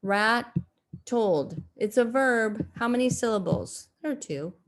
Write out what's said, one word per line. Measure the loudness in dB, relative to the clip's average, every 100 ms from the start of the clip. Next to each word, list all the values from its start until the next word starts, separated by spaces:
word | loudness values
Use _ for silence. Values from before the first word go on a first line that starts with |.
Rattled, | 0 2 4 2 0 -4 -6 _ _ -20 -4 0 2 2 0 -6 -14 _
it's | -2 2
a |
verb. | 2 2 2 2 0 -2 -6 -4
How | -2
many | 2 2
syllables? | 0 0 0 0 -2 -4 -12 -18 _
There | -8
are | -8
two. | -6 -8 -8 -12